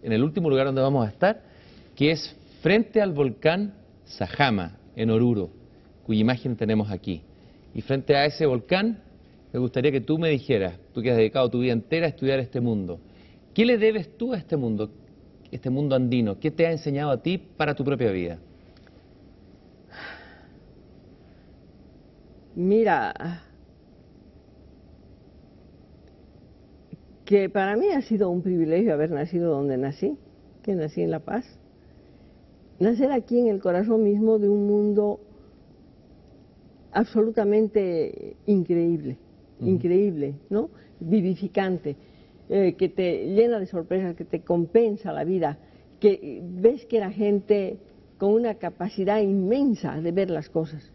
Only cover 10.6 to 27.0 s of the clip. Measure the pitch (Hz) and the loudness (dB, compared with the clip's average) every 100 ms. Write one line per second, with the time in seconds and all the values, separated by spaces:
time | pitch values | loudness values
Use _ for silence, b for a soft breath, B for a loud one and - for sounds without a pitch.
10.6 | 95 85 - - 117 120 110 135 127 123 | 0 -6 -12 -4 0 4 2 2 0 2
11.6 | 123 117 - 165 165 160 135 135 123 131 | 0 0 -2 -2 -2 -2 -2 0 -2 -2
12.6 | 120 107 90 85 B B B B B - | -2 -2 -4 -10 B B B B B 0
13.6 | 233 240 220 220 156 - 233 226 151 156 | 2 4 2 0 -6 -8 -6 -6 -4 -4
14.6 | 120 107 107 - - - - - - 123 | -2 -4 -6 -10 -20 -20 -20 -20 -16 -10
15.6 | 131 127 147 131 127 123 110 95 156 156 | -4 -2 0 0 2 0 0 -2 -4 0
16.6 | 165 160 151 139 147 123 160 185 - - | 0 0 -4 -4 -2 -2 -2 -4 -8 -6
17.6 | 151 143 135 135 120 95 87 82 - - | -4 -2 -2 0 0 -2 -6 -10 -18 -20
18.6 | - - - - - - - - - - | -20 -20 -20 -20 -20 -20 -20 -20 -20 -20
19.6 | - - - B B B B B B B | -20 -20 -20 B B B B B B B
20.6 | B - - - - - - - - - | B -20 -20 -20 -20 -20 -20 -20 -20 -20
21.6 | - - - - - - - - - - | -20 -20 -20 -20 -20 -20 -20 -20 -16 -4
22.6 | 180 208 214 160 104 - 165 175 B - | 2 4 4 2 -2 -6 -10 -10 B -20
23.6 | - - - - - - - - - - | -20 -20 -20 -20 -20 -20 -20 -20 -20 -20
24.6 | - - - - - - - - - - | -20 -20 -20 -20 -20 -20 -20 -20 -20 -20
25.6 | - - - - - - - - - - | -20 -20 -20 -20 -20 -20 -20 -20 -20 -20
26.6 | - - - - | -20 -20 -20 -20